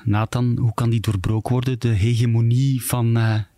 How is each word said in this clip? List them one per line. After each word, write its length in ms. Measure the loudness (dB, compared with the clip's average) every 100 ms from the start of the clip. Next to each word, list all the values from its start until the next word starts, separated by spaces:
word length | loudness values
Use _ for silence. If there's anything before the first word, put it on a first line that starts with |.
Nathan, 540 | -2 -2 0 -2 0 0
hoe 140 | -2
kan 160 | 0 0
die 100 | 0
doorbroken 520 | 0 -2 -2 -2 0
worden? 280 | -2 -2 -2
De 80 | 0
hegemonie 960 | 2 2 2 2 2 2 2 2 0
van, 340 | -2 -2 0 2
eh, 180 | 2 0 -4